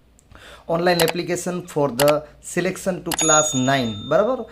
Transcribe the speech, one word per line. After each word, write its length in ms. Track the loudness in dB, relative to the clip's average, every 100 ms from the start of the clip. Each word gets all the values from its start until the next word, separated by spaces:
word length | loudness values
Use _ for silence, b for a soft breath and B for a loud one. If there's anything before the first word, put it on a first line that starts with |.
| -14 _ _ B B B -4
Online 300 | 0 2 4
application 540 | 2 0 -4 -4 -4
for 360 | -6 -6 -2 0
the 180 | 2 2 2 -2 B -8 -4
selection 380 | -4 -4 -6 -6
to 140 | -6
class 580 | -2 2 4 4 0 0
nine, 260 | 2 0 -4 0
બરાબર? 380 | 0 2 -2 -8